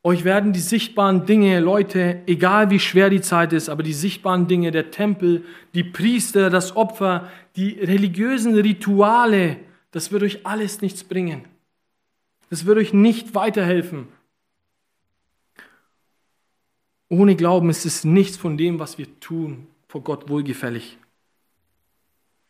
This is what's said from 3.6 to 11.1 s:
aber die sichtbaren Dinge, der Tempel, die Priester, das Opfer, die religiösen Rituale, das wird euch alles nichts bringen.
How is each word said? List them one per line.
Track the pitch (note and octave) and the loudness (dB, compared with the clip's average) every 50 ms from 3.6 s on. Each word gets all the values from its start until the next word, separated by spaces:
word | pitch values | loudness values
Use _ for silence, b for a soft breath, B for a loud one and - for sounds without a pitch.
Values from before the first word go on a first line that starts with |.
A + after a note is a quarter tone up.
| D#3 D#3 | -2 -4
aber | D3 D3+ D#3 | -6 -6 -6
die | D#3+ D3+ | -6 -4
sichtbaren | C#3+ E3+ G3+ F3+ - - F#3+ F#3 F3+ F3 | -4 -4 -6 -6 -4 -4 -2 0 0 0
Dinge, | F3 F3+ F3 E3+ E3 | 0 0 0 0 0
der | E3 D#3+ D#3+ - | -2 -2 -4 -4
Tempel, | - - G#3 G#3 G3 - F3+ F3 E3+ E3+ E3+ B B B B B - | -6 -4 -2 -2 -2 0 0 0 0 0 -4 B B B B B -6
die | F3 F3 | -6 -6
Priester, | F3 - - F3 A#3 B3 A3+ - - - G3+ F#3+ F#3 | -6 -4 -2 0 0 0 0 -2 -2 0 2 2 2
das | F3+ F3+ F3+ - - | 2 0 0 -2 -2
Opfer, | A3 A3 G#3+ - - G3 F#3 F3+ E3+ F3 B B B B B _ | -2 -2 -2 -2 -4 -2 -2 -2 -4 -6 B B B B B _
die | F3+ F#3+ G#3 A3 - | -6 -6 -6 -4 -4
religiösen | G3 E3+ G3 G3 G3 F#3 E3+ F#3+ A3 B3+ C4+ B3 A3 A#3 A3 | -2 0 0 0 0 -2 -2 -2 -2 -2 -2 -2 0 2 2
Rituale, | G#3 G3+ G#3+ G3+ - - G3+ G3+ G3 G3+ G#3 A#3 A#3+ A#3+ A3+ G#3 G3 F3+ D#3+ C3 - B B B B B B | 2 2 2 0 -2 -2 0 2 4 4 4 4 4 4 4 4 2 2 0 -2 -6 B B B B B B
das | - E3 - - | -10 -10 -6 -4
wird | G3+ G3+ G3+ | -2 -2 -2
euch | G3+ G3+ - - | -2 -4 -6 -10
alles | F#3+ G#3 G#3+ G#3+ G3 - - | -8 -6 -6 -6 -8 -6 -6
nichts | G3+ F#3 - - - | -8 -8 -8 -10 -12
bringen. | - | -8